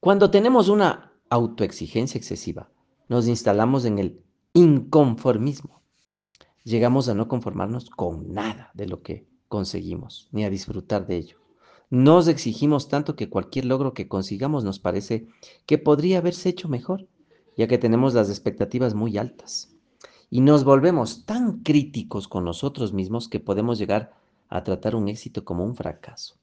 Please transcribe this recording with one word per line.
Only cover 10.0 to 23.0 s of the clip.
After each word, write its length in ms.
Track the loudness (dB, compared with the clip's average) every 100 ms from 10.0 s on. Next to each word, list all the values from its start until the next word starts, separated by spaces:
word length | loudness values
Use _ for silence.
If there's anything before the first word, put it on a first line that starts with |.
| -12 -20 _
ni 120 | -6
a 60 | -4
disfrutar 560 | -6 -8 -12 -4 -4 -2
de 100 | -6
ello. 180 | -6 _ _ _ _ _ _
Nos 380 | 4 6 6 6
exigimos 600 | 0 -2 -2 0 0 0
tanto 280 | -4 -4 -6
que 120 | -6
cualquier 360 | -6 -4 -6
logro 300 | -2 0 -2
que 120 | -4 -6
consigamos 560 | -6 -6 -6 -4 -2
nos 160 | -4 -4
parece 480 | -4 -4 -4 -6 -6 _ -20 -20 -2
que 100 | 0
podría 420 | 2 2 2 0
haberse 300 | 0 -2 -4
hecho 200 | -4 -4
mejor, 400 | -6 -4 -8 -8 _ _ _ _ -2
ya 100 | 0
que 120 | 2
tenemos 360 | 2 2 4
las 140 | 2 0
expectativas 640 | -2 -6 -4 -6 -2 -2
muy 240 | -2 -2 -4
altas. 560 | -6 -10 -14 -14 -14 _ _ _ -20 _ _
Y 100 | 2
nos 220 | 6 6
volvemos 640 | 6 6 6 2 -2 -6 -8
tan 360 | -2 -2 -4
críticos 680 | 2 2 2 -6 -8 -8 -6
con 160 | -6
nosotros 480 | -6 -4 -8 -6 -6
mismos 360 | -4